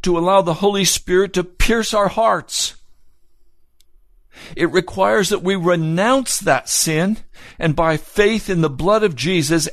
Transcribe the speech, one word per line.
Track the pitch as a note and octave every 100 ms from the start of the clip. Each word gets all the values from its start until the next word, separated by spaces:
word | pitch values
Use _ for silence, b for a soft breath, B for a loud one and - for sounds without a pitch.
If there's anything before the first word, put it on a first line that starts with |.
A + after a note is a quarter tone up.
to | F#3 E3+
allow | F3 G3
the | F3+ D#3+
Holy | G3+ G3+ F3+
Spirit | - - F3+ G3
to | F#3
pierce | F3 - - A3+ G#3+ G#3+
our | G3
hearts, | A3 A3+ F#3 - - - - - - - _ _ _ - _ _ _ _ - _ _ _ B B D#3+
it | E3+
requires | F3+ F3+ G3 G3 A3 F#3
that | G3+
we | E3+ G3
renounce | E3+ F3 D#3+ E3 G#3+ C4+ B3+ -
that | - C3+ -
sin | - E3+ D#3 F#3 A3 - B B B
and | E3 D3+
by | D#3+ D#3
faith | - - G#3 A3 -
in | F3+
the | D#3
blood | C3 E3+ G#3+
of | G#3+ C3
Jesus, | C#3 F#3 C#3+ E3 D#3